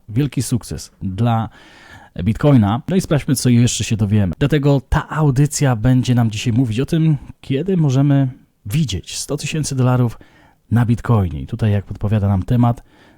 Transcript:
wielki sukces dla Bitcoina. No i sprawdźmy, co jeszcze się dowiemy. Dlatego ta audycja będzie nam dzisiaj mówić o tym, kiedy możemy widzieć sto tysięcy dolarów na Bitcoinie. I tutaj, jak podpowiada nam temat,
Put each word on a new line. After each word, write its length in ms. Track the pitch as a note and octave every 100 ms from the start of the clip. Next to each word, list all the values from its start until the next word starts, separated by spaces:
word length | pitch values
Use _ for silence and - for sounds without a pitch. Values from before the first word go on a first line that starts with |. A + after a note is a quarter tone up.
| -
wielki 340 | G#2+ D3 -
sukces 480 | A2+ A#2+ - - - _
dla 480 | G2 F#2+ A#2 A2+ A2 - - - - - - -
Bitcoina. 580 | F#2+ G#2+ D3 C3 G2+ A#2 -
No 80 | F#3
i 60 |
sprawdźmy, 340 | - C#3+ - C3+
co 140 | C3
jeszcze 340 | A#2+ A#2+ -
się 140 | G#2+ G#2
dowiemy. 360 | G#2 G#2+ F#2+ -
Dlatego 420 | C#3+ D3+ C#3+ C#3 -
ta 200 | - -
audycja 640 | D3 D3+ B2+ D3 - C#3+ A#2
będzie 400 | B2+ B2+ A#2+ B2
nam 160 | A2+
dzisiaj 220 | G#2 B2+
mówić 260 | A2+ B2+ G#2+
o 60 | C#3+
tym, 320 | E3 D#3+ C#3+ - -
kiedy 360 | - C3+ F3+ F#3
możemy 500 | D3+ B2+ C#3+ C#3 C3+ - _ _ G#2
widzieć 520 | D3 C3+ F#2 - -
sto 200 | - A#2+
tysięcy 380 | - D#3+ C#3+ C3+
dolarów 440 | B2 B2 A#2+ - - _ _ _ -
na 140 | A2 A2+
Bitcoinie. 560 | A#2 - A2+ F2+ D2
I 60 | C2+
tutaj, 240 | A2 A2
jak 140 | G2+ -
podpowiada 420 | G2 G#2 G#2+ G2+
nam 160 | G2
temat, 400 | - A#2+ A#2+ A#2 - _ -